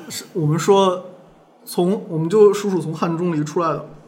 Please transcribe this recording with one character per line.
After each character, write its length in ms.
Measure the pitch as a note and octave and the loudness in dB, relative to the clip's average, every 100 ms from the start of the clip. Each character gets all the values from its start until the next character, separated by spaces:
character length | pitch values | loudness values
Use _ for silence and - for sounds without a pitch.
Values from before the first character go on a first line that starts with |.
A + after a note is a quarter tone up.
| - | -16
是 160 | - - | -16 -10
我 120 | F#3+ | -4
们 140 | D3+ D#3 | 0 0
说， 460 | F3+ G3 F#3+ F3+ - - - _ _ _ | 4 4 4 0 -8 -20 -20 _ _ _
从， 380 | - - F3 G#3 F#3 | -10 -2 -2 -2 -4
我 100 | D#3+ | -6
们 100 | D#3+ | 0
就 240 | G#3+ G#3 | 6 6
数 160 | G3 G#3 | 6 -2
数 120 | F3+ | -4
从 120 | D3 | -4
汉 240 | E3 F3 E3 | -6 -4 -2
钟 160 | F3+ | -2
离 120 | D#3 | -2
出 160 | D3+ F#3 | -2 -2
来 80 | E3 | -2
的。 180 | D3 - - | -4 -8 -20